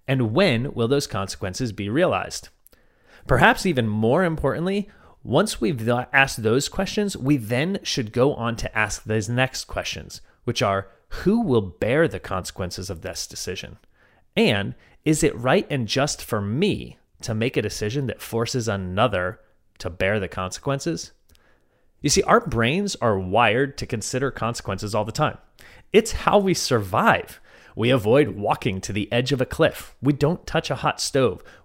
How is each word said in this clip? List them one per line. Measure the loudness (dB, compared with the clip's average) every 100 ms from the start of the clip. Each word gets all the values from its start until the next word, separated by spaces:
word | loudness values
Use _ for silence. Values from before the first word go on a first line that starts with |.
| -2
And | 0 2
when | 4 4 2 0
will | 0 2
those | 2 0
consequences | -4 -6 -6 -8 -4 -4
be | -4 -2
realized?" | 2 2 0 -4 -10 -14 _ _ _ _ _ _ -12 0
Perhaps | 6 6 6 2
even | 2 0
more | 2 4 4
importantly, | 2 0 -2 0 -2 -2 -4 -12 -20 _
once | 0 2 2 0
we've | -2 0
th-, | 0 0 2
asked | 4 4 2
those | 2 2 2
questions, | -4 -4 -2 -2 -2
we | 0 0
then | 0 -2 0 -2
should | -4 -4 -2
go | 2 2
on | 2 -4 -4
to | -2 0
ask | 0 -2
those | -2 -2 0
next | 0 0 -2
questions, | -8 -6 -6 -8 -12 -18 -20 _
which | -6 0
are, | 0 0 -4 _ _
"Who | -2 2 2
will | 2 2
bear | 0 -2 0 2 2
the | -2
consequences | -6 -6 -6 -8 -8 -8 -10
of | -10
this | -10 -10 -12
decision? | -10 -10 -10 -12 -18 _ _ _ _ _
And | 2 2 2 -2 -8 -18 _ 0
is | 2
it | 2 0
right | 2 2 0
and | -4 -2
just | 0 -2 -4
for | -6 -4
me | -2 0 0 -2 -8 -18 _ _
to | -6
make | -2 -2 -2
a |
decision | -4 -4 -4 -2 -4
that | -6
forces | -6 -4 -2 -2 -2
another | -4 -2 0 0 0 -4 -8 _ _ _ -12
to | -10
bear | -2 0 0
the | -2
consequences?" | -6 -8 -6 -4 -2 -2 -6 -8 _ _ _ _ _ _ _ _ _
You | 0
see, | 2
our | 4 4
brains | 2 0 2 0 -2 0
are | 0 2
wired | 2 4 4 4 0 -4
to | -6
consider | -6 -4 -4 -4
consequences | -2 -4 -4 -6 -6 -2
all | -2
the | -2
time. | -2 -2 -2 _ -20 -20 -20 2
It's | 4 4
how | 2 2 4
we | 4
survive. | 0 0 -2 0 2 2 2 -2 -16 -20 -20 -14 -2
We | 2
avoid | 2 4 4 4
walking | 0 -2 -2 -2 -4
to | -4
the | -4 -2
edge | -2 0
of | -2
a | -2
cliff. | 0 0 0 -12 -2
We | 0
don't | 2 0 0 -4
touch | -4 -2
a | -2
hot | -2 -2
stove. | -2 2 2 0 -12 -18